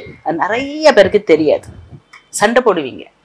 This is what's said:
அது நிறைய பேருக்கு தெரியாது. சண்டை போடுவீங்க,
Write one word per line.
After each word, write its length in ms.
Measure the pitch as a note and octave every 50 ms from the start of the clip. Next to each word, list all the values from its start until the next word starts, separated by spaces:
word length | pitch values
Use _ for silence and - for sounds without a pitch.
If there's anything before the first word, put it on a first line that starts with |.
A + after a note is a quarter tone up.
| - - - - -
அது 140 | D3+ E3
நிறைய 560 | E3 F3 F#3 A3 B3 C#4 C#4 D4 D4+ D#4 D4 B3+
பேருக்கு 280 | G#3 F#3 F#3 G3 G3+ G3+
தெரியாது. 440 | - D#3+ D3+ D#3 C#3+ - - - - - - - - - - _ _ - - _ _ - -
சண்டை 240 | G3+ A3 A#3+ B3+ B3
போடுவீங்க, 400 | A3+ F#3 E3+ C#3+ A#2+ G#2 D#2+ - - _ _